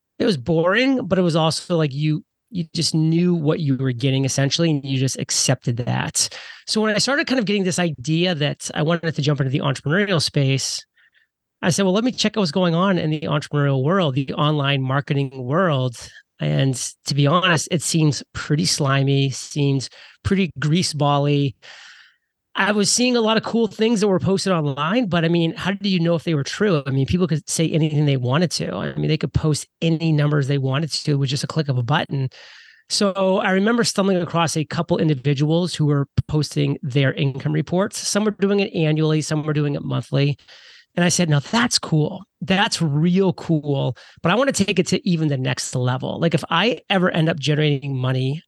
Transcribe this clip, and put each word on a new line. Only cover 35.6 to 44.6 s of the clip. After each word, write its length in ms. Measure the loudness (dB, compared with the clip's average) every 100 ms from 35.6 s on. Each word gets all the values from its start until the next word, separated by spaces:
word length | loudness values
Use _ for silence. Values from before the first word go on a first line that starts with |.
| 0
who 120 | 0 0
were 220 | 0 0 -4 -2
posting 520 | -2 -2 -2 -2 -2
their 300 | -2 2 2
income 400 | 2 -2 -2 -2
reports. 460 | -2 0 0 -2 -4
Some 260 | -4 0
were 80 | 0
doing 280 | 0 0 2
it 120 | 0
annually, 480 | 0 0 2 2 0
some 220 | 0 -2
were 80 | -2
doing 220 | -2 -2
it 80 | -2
monthly. 540 | -4 -6 -2 0 0 0 -8 -20 -20 -20 _ 0
And 80 |
I 60 | 0
said, 180 | 2 2
"Now 100 | 0
that's 400 | 0 0 0 -2
cool. 460 | -2 0 0 -4 -16 -10
That's 420 | -2 0 0 0
real 520 | 0 2 2 4 2
cool. 640 | 0 0 0 0 -2 -2 -4 -12 -4
But 120 | 0
I 20 |
want 180 | 2 2
to 120 | 0